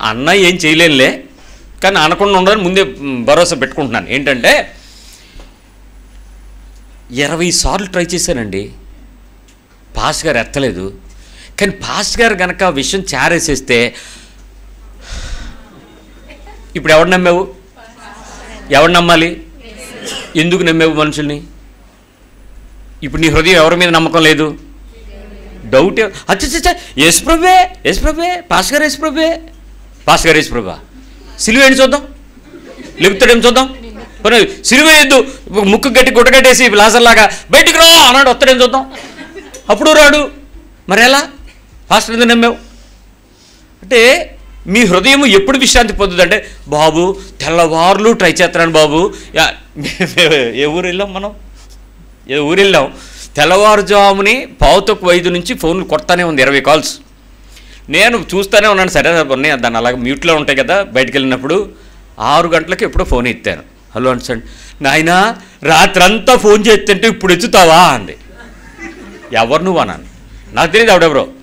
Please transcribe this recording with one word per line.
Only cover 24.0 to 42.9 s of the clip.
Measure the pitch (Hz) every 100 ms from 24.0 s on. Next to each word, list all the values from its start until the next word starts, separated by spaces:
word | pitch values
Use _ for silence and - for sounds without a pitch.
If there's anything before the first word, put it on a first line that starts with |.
| 160 165
లేదు? | 156 151 156 147 - - - - - - - - - -
డౌట్ | 113 131 180 226
ఏ-, | 214 - -
అచ్చచ్చచ్చ, | 196 226 311 359 - - -
యేసు | 156 -
ప్రభువే, | - 330 359 370 370 - -
యేసు | 190
ప్రభువే, | 294 311 339 359 349
పాస్ | 170 190
గారు | 285
యేసు | 302 285
ప్రభువే, | 311 294 320 330 - - - - - - -
పాస్ | 160 165
గారు | 156
యేసు | 147
ప్రభువా? | 117 92 80 - - - - - -
సిలువ | - 240
ఏంటి | 269 262
చూద్దాం, | 262 285 - - - - - - - - - -
లేపుతాడేం | 180 190 233 233
చూద్దాం. | 233 247 269 262 226 214 - -
పోనీ | 214 233 170 -
సిలువ | - 254 311
వేయద్దు, | 311 277 269 214 - -
ముక్కు | 190 196 208 277
గట్టి | 220 262
గుడ్డ | 233 247 262
కట్టేసి | 254 240 247
లాజర్లాగా | 208 214 226 240 220 208 - -
"బయటికి | 285 330 320
రా" |
అన్నాడు, | 330 330 269 262 262
వస్తాడేం | 240 262 254
చూద్దాం. | 247 262 269 - - - - 381 - - -
అప్పుడు | 208 311
రాడు, | 302 294 302 285 - - - - - -
మరి | 202
ఎలా? | 247 277 320 - - - - - -
పాస్టర్ | 208 220
ఎందుకు | 226 233
నమ్మావు? | 233 233 - - - -